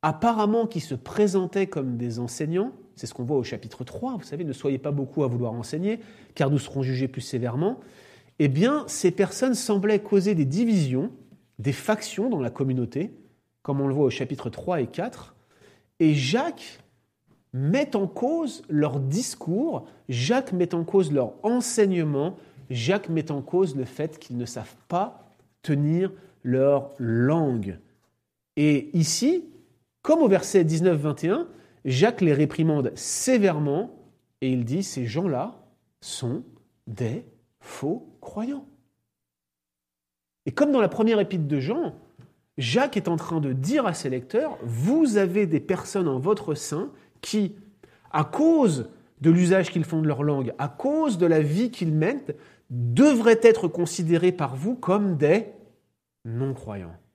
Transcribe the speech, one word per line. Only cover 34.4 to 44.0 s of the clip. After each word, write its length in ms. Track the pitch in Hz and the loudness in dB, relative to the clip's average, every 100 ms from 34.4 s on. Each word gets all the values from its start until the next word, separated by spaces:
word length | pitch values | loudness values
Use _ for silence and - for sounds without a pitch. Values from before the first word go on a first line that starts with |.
et 80 | 135 | -2
il 160 | 127 117 | 0 0
dit, « 160 | 147 | -2
Ces 240 | 196 - 120 | -4 -6 -6
gens-là 580 | 120 185 131 185 - _ _ _ _ | -4 -2 -2 -6 -10 _ _ _ _
sont 420 | - - 123 147 254 - _ _ - | -14 -8 -6 -6 -10 -20 _ _ -16
des 380 | 110 117 151 - _ _ _ | -6 -6 -6 -12 _ _ _
faux 580 | - - 139 220 - - | -20 -8 -6 -6 -8 -20
croyants. » 460 | - - 233 285 - _ _ _ _ _ _ _ _ _ _ _ _ _ _ _ _ _ | -14 -8 -8 -8 -12 _ _ _ _ _ _ _ _ _ _ _ _ _ _ _ _ _
Et 60 | - | -10
comme 220 | - 294 | 0 2
dans 100 | 269 | 4
la 80 | 208 | 2
première 300 | - 220 220 | 2 2 2
épître 260 | 202 185 147 | 0 -2 -2
de 140 | 147 | -2
Jean, 340 | 131 262 302 - - _ - _ _ - | -2 -4 -4 -8 -20 _ -20 _ _ -6
Jacques 400 | 123 156 277 - | -2 0 0 -2
est 100 | 175 | -2
en 80 | 165 | -4
train 240 | - 165 | -2 -2
de 140 | 147 | -2
dire 320 | 131 139 294 233 | -2 0 0 0
à 80 | |
ses 160 | 165 | -2